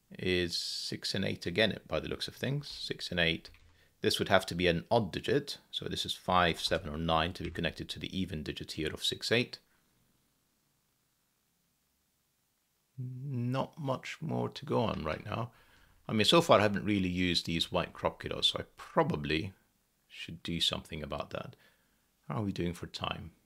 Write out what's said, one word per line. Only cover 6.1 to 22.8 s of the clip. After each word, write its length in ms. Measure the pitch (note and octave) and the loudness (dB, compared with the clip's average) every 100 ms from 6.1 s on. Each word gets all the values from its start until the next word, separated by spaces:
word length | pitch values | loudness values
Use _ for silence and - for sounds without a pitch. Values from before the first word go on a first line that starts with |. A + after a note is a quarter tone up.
five, 480 | - - F2+ F2 D#2+ | -4 2 6 6 4
seven, 300 | - E2 D2+ | 0 0 0
or 80 | D2+ | -2
nine 340 | E2 D#2+ E2 | 2 2 2
to 100 | - | -2
be 80 | E2+ | -8
connected 380 | - D#2+ - D#2+ | -4 -4 -4 -8
to 100 | - | -8
the 180 | - F#2+ | -6 -4
even 260 | F2 D#2 | -4 -4
digit 300 | D2+ - - | -6 -8 -8
here 200 | - D#2 | -6 -6
of 100 | - | -2
six, 300 | - - - | -2 -2 2
eight. 260 | A2+ B2 - _ _ _ _ _ _ _ _ _ _ _ _ _ _ _ _ _ _ _ _ _ _ _ _ _ _ _ _ _ _ _ _ _ B2+ | 2 0 -8 _ _ _ _ _ _ _ _ _ _ _ _ _ _ _ _ _ _ _ _ _ _ _ _ _ _ _ _ _ _ _ _ _ -12
Not 800 | B2+ B2+ C#3+ B2 A#2+ C3 - - | -12 -10 -6 -2 0 0 -2 -4
much 420 | C#3 C3 - - | -4 -4 -6 -8
more 280 | A2 B2 A#2+ | -4 -2 -2
to 140 | - | -6
go 180 | - B2 | -2 0
on 200 | A2+ - | 2 0
right 220 | D#2 D#2 | -2 -4
now. 260 | - - A#2 - _ - _ _ - | -4 -6 -6 -10 _ -20 _ _ -2
I 60 | |
mean, 140 | A2 G2+ | 2 6
so 140 | E3+ | 6
far 200 | E3 A2 | 10 8
I 20 | |
haven't 220 | G#2 G2 | 8 4
really 240 | G2+ G#2 F2+ | 2 2 2
used 380 | F2+ F2+ E2+ - | 2 2 2 0
these 260 | E2 - | -2 0
white 200 | F2+ D#2 | 0 -2
Kropki 360 | - E2 - - | -2 -4 -4 -6
dots, 200 | - - | 0 0
so 120 | - | 0
I 40 | - - | -6 -14
probably 760 | - - F3 D#3+ C#2+ D#2 F#2+ - _ _ _ _ _ | -2 0 2 0 0 -2 -2 -10 _ _ _ _ _
should 380 | - - E2 | -16 -14 -10
do 160 | - E2+ | -6 -2
something 420 | - E2 - D#2 | 0 -2 -6 -10
about 280 | D2 D2 - | -6 -6 -6
that. 260 | - - - _ _ _ _ _ _ - | -8 -10 -16 _ _ _ _ _ _ -6
How 80 | B2 | -4
are 80 | |
we 80 | G2+ | -2
doing 200 | F#2+ F2 | -2 -4
for 140 | E2+ | -4